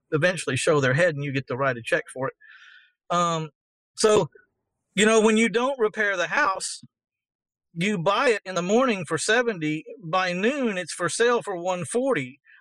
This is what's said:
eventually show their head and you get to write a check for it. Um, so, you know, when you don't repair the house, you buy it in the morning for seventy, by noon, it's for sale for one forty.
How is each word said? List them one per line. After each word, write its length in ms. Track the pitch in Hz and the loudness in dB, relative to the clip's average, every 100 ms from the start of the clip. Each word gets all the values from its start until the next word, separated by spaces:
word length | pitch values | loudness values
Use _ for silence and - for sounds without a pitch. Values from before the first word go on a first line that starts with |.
| - | -6
eventually 440 | 151 175 180 - 131 | 0 0 -2 -4 -2
show 240 | - 147 | 2 2
their 140 | 131 | 2
head 220 | 139 180 143 | 2 2 0
and 100 | 143 | -6
you 80 | |
get 140 | 135 - | -6 -6
to 100 | 127 | -2
write 180 | 139 120 | -2 -4
a 60 | |
check 240 | 113 160 - | -4 -4 -4
for 160 | 131 131 | -8 -8
it. 40 | - - - - - _ _ - | -10 -20 -20 -20 -20 _ _ -4
Um, 400 | 175 170 165 156 _ _ _ _ - | 0 0 -2 -6 _ _ _ _ 0
so, 340 | 214 208 160 - _ _ _ _ _ 190 | 4 4 2 -8 _ _ _ _ _ 2
you 100 | 214 | 4
know, 140 | 226 | 6
when 160 | 214 220 | 6 4
you 140 | 226 | 2
don't 280 | 214 254 262 | 2 -2 0
repair 380 | 214 214 208 185 | -2 0 -2 0
the 120 | 165 | -2
house, 540 | 214 294 190 - - - _ _ _ _ _ _ _ _ | 0 0 -2 -8 -12 -18 _ _ _ _ _ _ _ _
you 240 | 165 196 202 | -4 -2 0
buy 320 | 160 214 277 | 2 2 2
it 120 | 208 185 | 0 -2
in 100 | 180 | -4
the 60 | |
morning 420 | 180 226 262 196 156 | 2 2 2 0 -4
for 120 | 156 | -4
seventy, 680 | - 233 240 185 151 156 - - | 0 2 2 2 -2 -4 -8 -14
by 300 | 165 185 185 | -4 -2 0
noon, 460 | 180 220 294 240 185 | 0 0 0 -2 -2
it's 160 | 175 | -6
for 160 | - 170 | -4 -4
sale 320 | - 240 240 | 0 2 2
for 160 | 202 180 | -2 -6
one 260 | 185 180 | -4 -4
forty. 560 | 170 240 269 185 127 143 _ - | -2 -2 0 0 -4 -12 _ -12